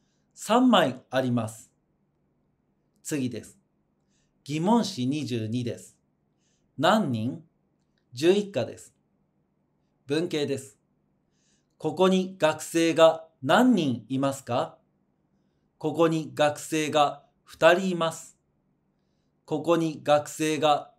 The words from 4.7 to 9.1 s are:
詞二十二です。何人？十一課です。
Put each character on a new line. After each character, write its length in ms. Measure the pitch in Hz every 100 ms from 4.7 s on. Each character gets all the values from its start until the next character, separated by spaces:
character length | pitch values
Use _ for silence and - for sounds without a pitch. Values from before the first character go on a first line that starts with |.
| 233 196
詞 200 | - 127
二 220 | 151 123
十 180 | 117 110
二 180 | 123
で 140 | 120 92
す。 180 | - _ _ _ _ _ _ _ _ -
何 320 | 156 220 160
人？ 320 | 117 117 165 - _ _ _ _ _ _
十 200 | 120 165
一 200 | 202 196
課 140 | 131 107
で 100 | 101
す。 120 | - _ _